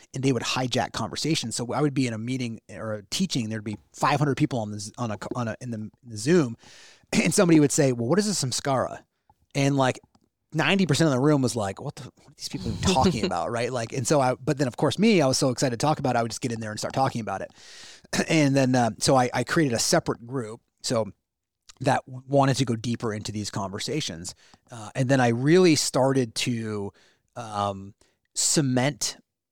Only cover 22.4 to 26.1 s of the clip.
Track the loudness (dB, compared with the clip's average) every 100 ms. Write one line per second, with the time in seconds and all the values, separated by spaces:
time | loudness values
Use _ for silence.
22.4 | 4 2 0 -2 -2 -4 -4 -6 -8 -8
23.4 | -6 -6 -8 -8 -6 -6 -6 -8 -12 -16
24.4 | _ _ _ -16 -10 -2 2 4 4 2
25.4 | 4 6 6 4 2 2 2